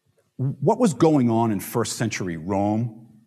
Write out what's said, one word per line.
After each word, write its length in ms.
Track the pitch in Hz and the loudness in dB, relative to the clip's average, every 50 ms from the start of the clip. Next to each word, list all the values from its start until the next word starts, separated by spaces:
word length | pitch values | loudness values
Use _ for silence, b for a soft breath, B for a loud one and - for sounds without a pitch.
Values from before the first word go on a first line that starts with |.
| _ _ _ _ _ _ _ | _ _ _ _ _ _ _
What 420 | - 127 143 - - 135 180 220 233 | -6 -4 -4 -4 0 0 0 2 2
was 160 | 247 190 135 | 2 0 2
going 360 | - 170 160 151 139 120 117 | 4 4 4 4 4 4 4
on 200 | 113 113 117 113 | 2 2 2 0
in 80 | 104 92 | 0 -2
first 360 | - - - 123 110 - - | -4 -4 -4 -4 -4 -2 -4
century 400 | - 127 107 - - 104 90 82 | -4 -4 -4 -4 -6 -6 -6 -8
Rome 680 | 80 80 98 101 98 101 104 110 110 120 117 - - - - - - _ | -6 -6 -4 -2 0 0 0 0 0 -2 -4 -6 -12 -20 -20 -20 -20 _